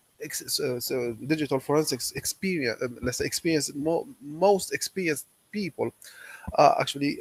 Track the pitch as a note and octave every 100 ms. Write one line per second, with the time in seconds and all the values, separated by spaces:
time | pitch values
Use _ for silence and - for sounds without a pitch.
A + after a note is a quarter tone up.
0 | _ _ D3+ - B2+ - C#3+ B2 - C3
1 | A#2+ A2 B2+ D#3+ C#3+ C3+ - D3 D#3 B2+
2 | - C3+ - - G3 F3 B2 G#2+ B2 A#2+
3 | B2 - C#3+ - E3+ D#3+ - C#3+ D3+ E3
4 | - C3 - D#3 F#3+ G3 - C#3 - F#3+
5 | E3+ C#3+ - _ _ G#3 F3+ - A#2 -
6 | - - - - - - C#3 - - C#3+
7 | C#3+ -